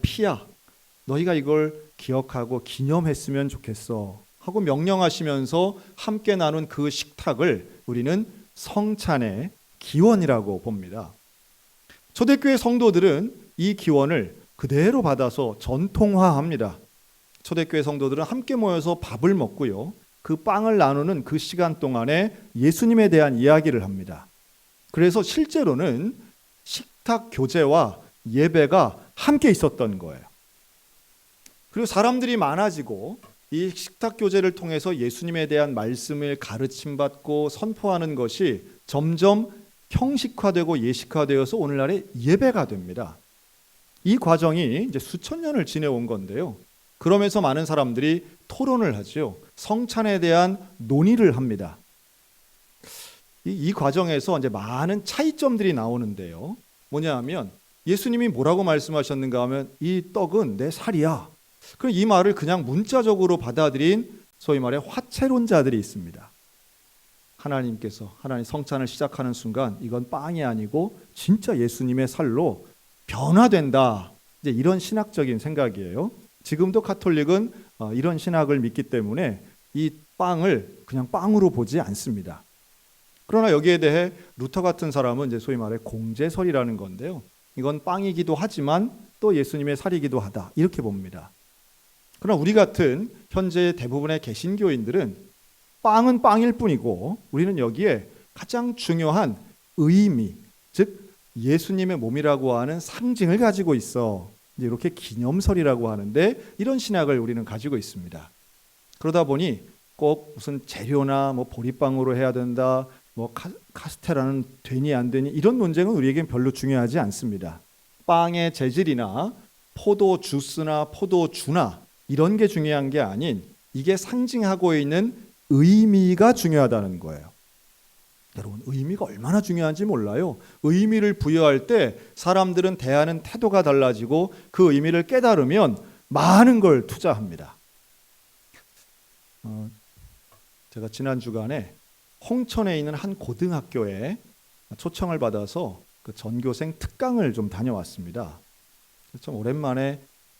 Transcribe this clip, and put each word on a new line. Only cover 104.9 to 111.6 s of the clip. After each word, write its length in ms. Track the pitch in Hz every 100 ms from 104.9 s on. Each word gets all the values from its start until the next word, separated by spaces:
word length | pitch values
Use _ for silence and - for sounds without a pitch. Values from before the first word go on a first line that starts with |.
| 165 - 107 123 175 196 185 147 123 117
하는데 520 | 107 101 127 190 - - -
이런 220 | 214 262
신학을 400 | - 190 147 131
우리는 240 | 117 117
가지고 340 | 104 107 143 127
있습니다. 520 | 98 98 87 82 78 _ _ _ _ _ _ -
그러다 240 | 156 165
보니 380 | 147 139 175 107 - _ _ -
꼭 380 | 151 151 - -
무슨 300 | 127 139 -
재료나 680 | - 117 143 139 139 139
뭐 120 | 127 123
보리빵으로 720 | -